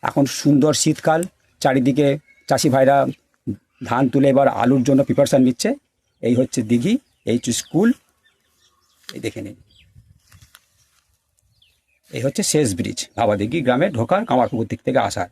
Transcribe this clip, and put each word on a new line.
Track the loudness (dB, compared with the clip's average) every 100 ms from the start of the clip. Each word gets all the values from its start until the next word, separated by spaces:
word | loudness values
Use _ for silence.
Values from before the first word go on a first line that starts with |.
এখন | -4 0 -2 0
সুন্দর | 2 2 2 0
শীতকাল, | -2 -2 0 -2 -2 _ _ _
চারিদিকে | 0 0 0 2 0 0 _ _ -4
চাষি | 0 2
ভাইরা | 2 4 4 2 -4 _ _ -12 -12 _ _ -6
ধান | -2 0
তুলে | 2 4
এবার | 4 4 2
আলুর | 2 2 2
জন্য | 2 2
প্রিপারেশন | 0 2 4
নিচ্ছে। | 2 2 -4 -4 _ _ _ _
এই | -2
হচ্ছে | 0 0 -2
দিঘি, | 0 0 0 -2 _ _ -4
এই | -4
হচ্ছে | -2 -6
স্কুল, | -4 0 2 0 _ _ _ _ _ _ _ _ _ _ _
এই | -12
দেখে | -10 -10
নিন। | -14 -16 _ _ _ _ _ _ _ -20 _ _ _ _ _ _ _ _ _ _ _ _ _ _ _ _ _
এই | -6
হচ্ছে | -6 -4 -2
শেষ | 0 0 -2
ব্রিজ | -6 -8 -12 -4
ভাবাদিঘি | -2 0 -2 -4 -2
গ্রামে | 0 0 -2
ঢোকার | -2 -2 0
কামারপুকুর | 0 0 -2 -6
দিক | -6 -2
থেকে | -2 -2
আসার। | -4 -8